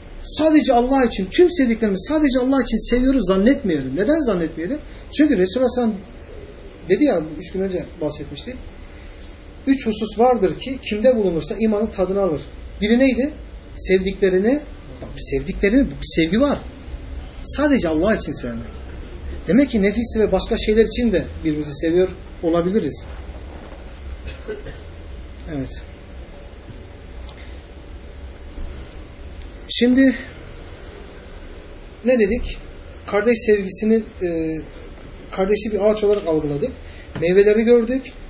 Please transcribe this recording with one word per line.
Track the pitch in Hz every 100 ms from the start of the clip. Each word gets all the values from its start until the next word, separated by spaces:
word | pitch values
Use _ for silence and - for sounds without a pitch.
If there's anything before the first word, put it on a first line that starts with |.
| - -
sadece | - - 311 302 240
Allah | 240 247 269
için, | 247 - 190
tüm | - 349
sevdiklerimizi | 349 254 226 220 190
sadece | - 302 294 254
Allah | 254 269
için | 240 226 -
seviyoruz | 240 262 269 180
zannetmeyelim. | 190 208 277 202 151 131 139
Neden | 214 320
zannetmeyelim? | 262 185 160 160 170 294 - - -
Çünkü | - 302 220
Resulullah | 185 247 254
sallallahu | 247 233
aleyhi | 190
ve | -
sellem | - - - - - - - -
dedi | 196
ya, | 285 185 156 147
üç | 180
gün | 185
önce | 190 175 - -
bahsetmiştik. | 151 - 143 139 - 254 - - - - - - - - - - -
Üç | 269 226
husus | 208 214 208
vardır | 247 240 185 147
ki | 254 262 -
kimde | 208 254 233
bulunursa | 190 165 147 214
imanın | 220 208 214
tadını | - 180 196
alır. | 190 147 - - - -
Biri | 208 240
neydi? | 269 233 285 - - - - -
Sevdiklerini, | - 190 190 190 196 185 208 294 - - - -
bak, | 120 -
sevdiklerini, | - 135 139 - 202 247 262
bir | - - -
sevgi | 160 202
var. | 285 214 - - - - - - - -
Sadece | - - 294 262 170
Allah | 156 190
için | 208 -
sevmek. | 135 120 117 113 - - - - - - - -
Demek | 202 285
ki | 226
nefis | 196 214 226 220
ve | 202
başka | 185 - 214
şeyler | - 214
için | 214 - 240
de | 185 139 -
birbirimizi | 160 151 147
seviyor | - 165 175 185 - - -
olabiliriz. | 175 170 175 208 156 - - - - - - - - - - - - - - - - 427 - - - - - - - - - 147
Evet. | 127 - - - - - - - - - - - - - - - - - - - - - - - - - - - - - - - - - - - - - - - -
Şimdi | - 240 254 269 - - - - - - - - - - - - - - - - - - -
ne | 233 254
dedik? | 202 - - - - - - - -
Kardeş | 202 208 233 -
sevgisini, | 208 185 - 214 220 220 -
e, | 180 165 160 160 147 - - - - - -
kardeşi | - 190 208 233
bir | 208 208
ağaç | 214
olarak | 208 202 165
algıladık. | 156 147 143 170 - - - - -
Meyveleri | 165 190 202 208
gördük, | 233 240 226 262 262 - -